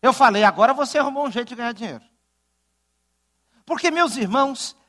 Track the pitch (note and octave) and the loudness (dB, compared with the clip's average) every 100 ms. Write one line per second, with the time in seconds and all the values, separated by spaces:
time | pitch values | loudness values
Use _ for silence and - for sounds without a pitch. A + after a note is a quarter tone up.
0 | A#3+ B3 B3+ G3+ G#3 E3 A3+ C#4 C#4 D4 | 2 4 4 6 2 4 2 2 -2 0
1 | C#4+ C#4 C#4+ A3 A#3+ A#3+ A#3+ G3+ A3 A#2+ | -2 -2 -4 -6 -8 -8 -10 -8 -12 -12
2 | _ _ _ _ _ _ _ _ _ _ | _ _ _ _ _ _ _ _ _ _
3 | _ _ _ _ _ _ _ E4 F4 D#4+ | _ _ _ _ _ _ _ -4 -2 0
4 | E4+ A3 G3 B3 C#4 C4 - - | -2 -2 -2 0 0 -4 -12 -14